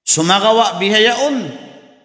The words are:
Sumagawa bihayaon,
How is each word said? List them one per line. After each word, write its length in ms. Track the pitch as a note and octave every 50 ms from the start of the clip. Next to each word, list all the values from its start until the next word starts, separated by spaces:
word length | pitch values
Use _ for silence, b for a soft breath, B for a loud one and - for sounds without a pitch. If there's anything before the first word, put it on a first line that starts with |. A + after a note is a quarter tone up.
Sumagawa 800 | _ - - D#3 D#3+ E3+ F#3 G3+ G3 A3 A3+ A3+ A3+ G3+ F#3 F3
bihayaon, 560 | F#3+ G3 G#3 G#3+ G#3+ A#3 A#3+ A#3+ C4+ D4 C#4+ B3+ G3 D3 B2+ - - - - - - - _ _